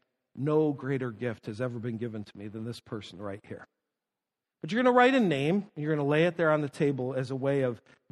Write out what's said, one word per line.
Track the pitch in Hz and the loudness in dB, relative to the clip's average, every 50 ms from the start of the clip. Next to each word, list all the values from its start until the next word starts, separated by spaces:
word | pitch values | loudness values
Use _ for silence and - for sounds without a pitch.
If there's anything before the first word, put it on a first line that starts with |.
| _ _ _ _ _ _ - | _ _ _ _ _ _ -8
"No | 117 135 151 151 156 156 151 | -4 -2 2 2 4 2 2
greater | 139 135 127 135 139 127 127 123 | 0 -2 -4 -4 -4 -2 -4 -6
gift | 110 104 120 120 107 - - | -6 -6 -6 -6 -6 -6 -10
has | 113 104 107 | -10 -6 -6
ever | 127 123 120 117 | -6 -6 -6 -6
been | 110 123 113 | -6 -6 -6
given | 107 120 117 107 104 101 | -6 -6 -6 -8 -10 -12
to | - - | -12 -14
me | 98 104 | -16 -14
than | 107 104 113 110 | -12 -10 -10 -10
this | 120 110 - | -10 -10 -12
person | - - 117 104 - - 87 90 | -12 -12 -10 -10 -10 -12 -14 -12
right | 104 98 98 104 - | -10 -10 -10 -12 -12
here." | - 107 - - - _ _ _ _ _ _ _ _ _ _ _ _ _ _ _ _ _ _ | -14 -16 -16 -16 -20 _ _ _ _ _ _ _ _ _ _ _ _ _ _ _ _ _ _
But | - 156 | -6 -2
you're | 208 247 | 0 2
gonna | 254 254 247 | 4 6 6
write | 247 247 262 269 | 8 8 6 6
a | 262 | 6
name, | 214 170 147 135 139 156 190 202 196 - - | 4 4 2 2 2 2 0 0 -2 -4 -8
and | 151 151 | -6 -2
you're | 151 156 | -2 0
gonna | 147 139 | 0 2
lay | 143 147 156 170 | 2 4 4 4
it | 180 165 | 2 2
there | - 165 156 | 2 2 2
on | 151 151 | 2 2
the | 147 139 | 0 -2
table | - - 156 143 135 127 123 127 135 | -2 0 0 0 0 0 -4 -4 -4
as | 131 135 117 | -4 -4 -4
a | 135 | -4
way | 127 135 139 139 139 131 | -2 -2 0 0 0 0
of | 123 117 - _ _ _ _ _ - | -2 -2 -6 _ _ _ _ _ -6